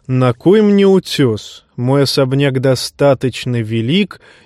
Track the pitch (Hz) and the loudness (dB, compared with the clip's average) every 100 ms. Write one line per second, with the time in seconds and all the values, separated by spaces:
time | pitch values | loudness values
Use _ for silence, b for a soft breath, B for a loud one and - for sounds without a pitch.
0 | B 131 127 120 165 214 208 202 196 190 | B -2 0 0 2 4 4 4 4 2
1 | - - 131 107 - - _ - 123 139 | 0 -2 -2 -2 -10 -20 _ -8 -2 0
2 | 135 - 135 135 143 131 131 127 - - | 0 0 0 0 -2 0 0 -2 -4 -2
3 | 143 131 131 - - 120 110 113 113 180 | 0 0 -2 -6 -6 -4 -4 -4 -2 -2
4 | 202 - b b | -2 -8 b b